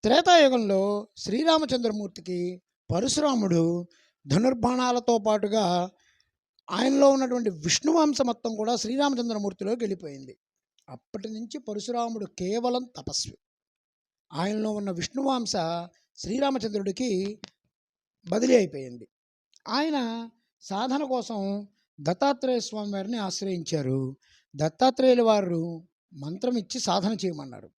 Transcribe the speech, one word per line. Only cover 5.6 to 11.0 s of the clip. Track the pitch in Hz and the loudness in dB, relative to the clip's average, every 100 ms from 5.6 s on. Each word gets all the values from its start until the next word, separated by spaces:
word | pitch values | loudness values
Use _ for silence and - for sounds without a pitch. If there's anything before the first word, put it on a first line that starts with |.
| 190 175 185 _ _ _ _ _ _ _ - | 2 2 -2 _ _ _ _ _ _ _ -6
ఆయనలో | 185 254 277 277 | 0 2 6 6
ఉన్నటువంటి | 269 262 247 220 | 6 2 0 -2
విష్ణువాంశ | 170 160 - 294 330 302 262 | -4 -2 0 2 4 4 2
మొత్తం | 254 233 226 214 | 0 -2 -6 -4
కూడా | 214 240 | -2 -2
శ్రీరామచంద్రమూర్తిలోకి | 214 262 285 254 233 214 202 185 196 233 | -2 0 2 2 -2 -2 -4 -4 -4 -2
వెళ్ళిపోయింది. | 220 185 165 139 131 - _ _ _ _ - | -4 -6 -8 -14 -16 -20 _ _ _ _ -20
అప్పటి | 123 | -20